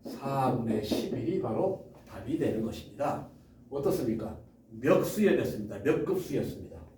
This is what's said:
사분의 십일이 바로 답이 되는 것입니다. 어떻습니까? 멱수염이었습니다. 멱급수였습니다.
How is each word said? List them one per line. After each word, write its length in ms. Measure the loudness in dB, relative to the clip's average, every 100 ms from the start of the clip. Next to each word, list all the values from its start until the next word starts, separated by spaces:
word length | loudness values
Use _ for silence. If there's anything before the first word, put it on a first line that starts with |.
사분의 760 | -12 -8 -4 0 2 0 0 -2
십일이 580 | 0 -2 0 -2 0 0
바로 500 | 0 2 0 0 -8 -20 -16
답이 300 | -12 -4 0
되는 260 | 2 2
것입니다. 640 | -2 -4 -12 -2 -2 0 -8 -18 -20 -20 -8
어떻습니까? 720 | -2 2 2 2 0 -4 -10 -16 -20 -18
멱수염이었습니다. 1080 | 0 6 6 6 4 4 4 2 -4 -6 -2
멱급수였습니다. 1000 | 0 2 2 -2 -2 -2 -2 -6 -12 -14 -18